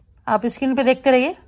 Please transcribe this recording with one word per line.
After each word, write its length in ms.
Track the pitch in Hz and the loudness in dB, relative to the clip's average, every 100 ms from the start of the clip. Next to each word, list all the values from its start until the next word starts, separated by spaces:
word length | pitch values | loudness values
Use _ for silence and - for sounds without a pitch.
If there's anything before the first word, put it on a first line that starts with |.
| _ _ - | _ _ -4
आप 180 | 214 233 | -2 -2
स्क्रीन 280 | - 262 | -4 -4
पे 80 | 262 | 0
देखते 260 | 254 262 277 | 0 0 2
रहिए। 240 | 254 277 - | 2 0 -6